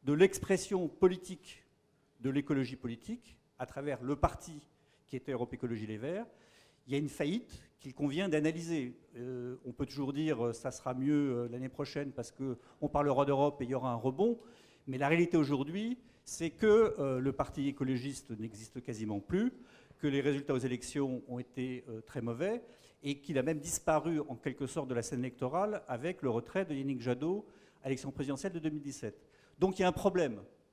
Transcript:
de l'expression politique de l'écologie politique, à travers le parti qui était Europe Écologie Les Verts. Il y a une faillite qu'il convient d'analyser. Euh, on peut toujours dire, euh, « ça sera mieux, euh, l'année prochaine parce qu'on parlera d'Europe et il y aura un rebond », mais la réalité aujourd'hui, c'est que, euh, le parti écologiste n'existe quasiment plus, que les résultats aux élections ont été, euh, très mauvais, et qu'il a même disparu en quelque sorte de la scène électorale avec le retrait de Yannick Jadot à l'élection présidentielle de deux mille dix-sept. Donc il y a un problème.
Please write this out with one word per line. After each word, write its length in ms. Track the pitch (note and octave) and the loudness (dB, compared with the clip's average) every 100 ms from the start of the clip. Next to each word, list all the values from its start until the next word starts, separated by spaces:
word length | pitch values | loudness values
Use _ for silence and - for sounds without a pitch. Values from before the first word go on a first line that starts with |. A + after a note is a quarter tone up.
de 100 | C3 | 2
l'expression 720 | D3+ G3 - - F#3+ - F#3+ E3+ | 6 6 6 0 0 2 -2 -2
politique 760 | - F#3 F3+ - F#3 - - _ _ _ _ _ _ | 4 4 4 -8 -14 -16 -20 _ _ _ _ _ _
de 80 | C3+ | 0
l'écologie 460 | C3+ C#3 C#3 B2 C3 | 0 2 0 0 -4
politique, 640 | A#2+ A#2 - A#3+ - - _ _ | -8 -8 -8 -10 -12 -20 _ _
à 60 | B2+ | -10
travers 360 | - D3 B2+ | -6 -4 -4
le 140 | B2 D3 | -4 2
parti 520 | D#3 - - D3+ - _ _ _ _ | 2 0 -14 -16 -18 _ _ _ _
qui 100 | C3 | -10
était 180 | - | -4
Europe 200 | B2+ B2 | -2 -2
Écologie 320 | - B2+ A2+ G#2+ | -2 -4 -4 -4
Les 120 | G#2+ | -6
Verts. 280 | C3 F#3 A3+ - - - - _ - | -4 -4 -8 -14 -20 -20 -20 _ -4
Il 60 | |
y 20 | C#3 | -2
a 20 | |
une 100 | D3 | -2
faillite 520 | - D3 G#3 B3 - - _ | -2 -2 -2 -6 -20 -20 _
qu'il 140 | C#3 | -18
convient 360 | - D3 D3 G3 | -4 -2 0 2
d'analyser. 680 | D3+ D3+ E3 E3 E3 B2 B2 _ A#2+ | 4 2 0 -2 -2 -2 -8 _ -10
Euh, 400 | B2 B2+ B2 B2+ B2+ | -8 -6 -6 -8 -10
on 80 | |
peut 120 | A2+ C3+ | -6 -6
toujours 260 | C#3 C3+ | -2 -4
dire, 360 | C#3 D#3 B2+ A#2 | 0 0 2 0
euh, « 60 | |
ça 180 | A2+ C3 | -2 -6
sera 220 | - C3 | -6 -6
mieux, 420 | B2+ C3+ D3 C#3+ A#2+ | -2 2 4 2 0
euh, 120 | A#2+ | -2
l'année 200 | A#2+ C3 | -6 -8
prochaine 420 | C3 C#3 C#3+ C#3+ | -6 -6 -4 -6
parce 180 | B2 A#2 | -6 -10
qu'on 560 | - C3+ A#2 - - D3 | -6 -6 -6 -10 -6 0
parlera 380 | C#3+ D3 C3 C#3 | 2 4 6 4
d'Europe 360 | C#3 C#3+ D3 | 6 4 2
et 40 | B2 | -2
il 40 | |
y 60 | C3 | -2
aura 160 | B2+ | -2
un 40 | A#2 | 0
rebond », 440 | B2+ C3+ A3 A#3 - - - - - | 0 4 2 2 -6 -20 -20 -16 -8
mais 100 | C3 | 0
la 100 | C#3+ | 4
réalité 300 | E3 F3 F3 | 6 6 6
aujourd'hui, 600 | C#3 C#3 C#3 F#3 A3+ B3 - _ - | 6 2 0 -2 -4 -6 -10 _ -16
c'est 240 | - E3 | -6 -6
que, 460 | - A3 G#3+ A3 - | 2 8 8 8 4
euh, 200 | C#3 B2+ | 0 2
le 120 | C3+ | 0
parti 360 | - C3+ - C#3 | 0 -4 0 -2
écologiste 640 | C#3 B2+ B2+ C3+ C3+ - | 0 0 0 -2 -8 -10
n'existe 500 | A2 A2+ G#2+ A2+ C3 | -8 -8 -10 -14 -12
quasiment 380 | B2 A2 G#2+ G#2 | -10 -6 -4 -4
plus, 340 | - F3+ A#3+ - - - - - | 0 0 0 -2 -20 -20 -20 -4
que 80 | D3+ | 0
les 140 | C#3 | 2
résultats 320 | C3+ C#3+ C#3 | 2 0 0
aux 40 | C3 | 0
élections 640 | B2+ B2 - C#3+ C#3 B2+ - | 0 -4 -4 -2 -2 -2 -6
ont 120 | B2 | -10
été, 460 | B2 - B2+ B2+ - | -8 -6 -6 -6 -10
euh, 120 | A2 | -12
très 200 | - C3+ | -8 -6
mauvais, 420 | A#2 A#2 F#3 A#3 - - - _ | -4 -2 -2 -2 -8 -20 -20 _
et 160 | C#3+ C#3 | -8 -8
qu'il 180 | - C#3 | -2 0
a 60 | |
même 160 | C3 D#3 | 0 -2
disparu 600 | C#3 - - D#3 D3+ D#3+ D3 | -4 -4 2 2 2 -2 -2
en 60 | A#2+ | -6
quelque 300 | D3 B2+ C3 | -6 -6 -6
sorte 220 | - C3+ | -4 -2
de 60 | |
la 100 | A#2+ | -2
scène 160 | A2+ C3 | -2 -4
électorale 640 | B2+ B2 B2+ D#3+ G#3 G#3 - | -6 -4 -2 0 0 -2 -6
avec 340 | B2 D#3 F#3 | -4 -4 -2
le 80 | C#3 | 0
retrait 360 | A#2 A#2 F#3+ F#3 | -2 -2 -4 -2
de 80 | |
Yannick 280 | C#3 C3+ B2+ | -2 -2 -2
Jadot 440 | A#2+ B2 D#3 G3 - - - _ | -2 0 0 -2 -6 -20 -20 _
à 40 | C3 | -4
l'élection 220 | C3 C#3+ | -4 -4
présidentielle 420 | C#3 C#3 C#3 F#3+ | -6 -4 -4 -4
de 60 | E3+ | -4
deux 100 | D#3 | -4
mille 120 | D3+ | -4
dix-sept. 460 | C#3+ C3 A2+ - - _ _ _ | -8 -8 -8 -10 -20 _ _ _
Donc 180 | F#3+ F#3+ | 2 4
il 40 | |
y 40 | F#3 | 2
a 40 | |
un 40 | |
problème. 480 | - G3+ F#3 D3+ G#2 - _ _ | 4 2 2 0 -2 -12 _ _